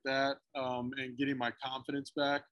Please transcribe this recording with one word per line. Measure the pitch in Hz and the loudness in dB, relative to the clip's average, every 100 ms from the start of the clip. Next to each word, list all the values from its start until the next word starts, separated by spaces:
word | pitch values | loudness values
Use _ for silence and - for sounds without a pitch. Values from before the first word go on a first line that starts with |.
| 135 | 0
that, | 135 139 139 _ 143 | 2 2 0 _ -4
um, | 127 123 123 135 | -2 0 -2 -4
and | 127 123 | -6 0
getting | 139 131 | 0 2
my | 120 - | 0 -2
confidence | 131 131 127 143 139 - | -6 -6 -4 -4 -4 0
back. | 143 143 - | 2 2 -2